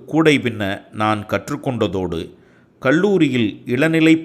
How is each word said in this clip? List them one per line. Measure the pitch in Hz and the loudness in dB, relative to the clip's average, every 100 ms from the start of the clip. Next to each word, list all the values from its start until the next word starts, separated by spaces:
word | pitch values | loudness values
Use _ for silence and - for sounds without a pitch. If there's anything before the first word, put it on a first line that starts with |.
| - | -4
கூடை | 151 160 135 | 2 2 2
பின்ன | 117 104 98 101 - | 0 -4 -6 -6 -10
நான் | 104 107 107 101 | -4 -2 -2 -4
கற்றுக்கொண்டதோடு, | 101 - 147 139 117 104 95 90 85 - - _ _ _ - | -6 -6 -8 -6 -2 -2 -2 -4 -6 -8 -16 _ _ _ -6
கல்லூரியில் | 131 151 208 185 147 123 107 - 123 | 0 2 2 2 2 0 -2 -4 -4
இளநிலை | 123 160 160 160 160 | 0 2 4 4 4